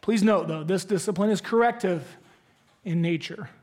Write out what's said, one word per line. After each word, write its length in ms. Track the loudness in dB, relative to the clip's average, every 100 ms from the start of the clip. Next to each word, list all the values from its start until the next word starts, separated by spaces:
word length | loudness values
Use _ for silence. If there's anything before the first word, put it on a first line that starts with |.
Please 200 | 2 4
note, 260 | 4 4 0
though, 160 | -6 -2
this 180 | -2
discipline 460 | 0 -2 -2 0 0
is 100 | 0
corrective 760 | 0 2 2 2 -2 -2 -6 -20 -20 _ _ _ _ _
in 180 | -4 -2
nature 480 | 0 -2 -4 -12 -14 -16